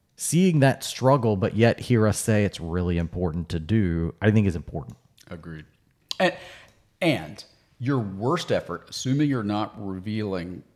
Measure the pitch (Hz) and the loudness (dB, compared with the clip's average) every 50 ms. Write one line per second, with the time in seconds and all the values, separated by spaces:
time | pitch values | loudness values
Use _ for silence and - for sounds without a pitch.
0 | _ _ _ - - - - 170 190 190 165 147 131 135 - - - - - - | _ _ _ -10 -6 0 2 4 4 4 6 6 4 4 4 0 -4 -10 -6 0
1 | 123 131 135 139 113 113 107 95 101 98 - 104 113 117 - - - - 123 113 | 4 4 4 4 4 2 2 2 0 0 2 4 4 4 4 2 0 2 4 4
2 | 107 107 101 - - - 110 104 104 95 - - 82 82 82 90 90 90 87 85 | 4 4 2 0 0 2 2 2 2 2 -2 -4 -6 -4 -2 -2 0 0 0 0
3 | 85 82 - 90 90 87 76 87 82 - - 82 80 80 107 113 101 87 82 82 | -2 -2 -2 -2 -2 -2 -2 -4 -4 -4 -4 -4 -2 0 2 2 2 2 0 0
4 | 82 80 - _ - 107 104 110 104 98 82 85 71 - - 82 67 - - - | -2 -4 -2 _ 4 4 6 6 4 2 0 -2 -6 -10 -10 -10 -10 -12 -14 -20
5 | _ _ _ _ _ - 92 82 80 - 160 156 - - _ _ _ _ _ _ | _ _ _ _ _ -16 -16 -14 -14 -14 -16 -16 -16 -20 _ _ _ _ _ _
6 | _ - - - 190 175 - - - - - - - - _ _ _ _ _ _ | _ -10 -2 0 0 0 0 -2 -10 -18 -20 -20 -20 -20 _ _ _ _ _ _
7 | 185 165 139 92 80 76 - - - - _ _ _ _ _ - 120 123 143 131 | 0 0 0 -2 -4 -10 -14 -18 -20 -20 _ _ _ _ _ -8 -4 -2 -2 -2
8 | 110 98 95 95 107 127 165 170 - - 117 90 - - 87 85 - - - - | -2 -4 -6 -4 -2 -2 -2 -2 -2 -2 -2 -2 -2 -4 -8 -10 -10 -12 -12 -6
9 | - 127 131 143 151 143 139 120 104 104 104 104 107 104 - - 104 98 95 95 | -4 0 0 2 2 2 0 0 -2 -2 -2 -2 -4 -4 -8 -10 -10 -8 -8 -8
10 | 92 107 107 110 107 101 95 90 87 90 90 82 - _ _ | -6 -6 -4 -4 -4 -4 -4 -4 -6 -8 -10 -14 -16 _ _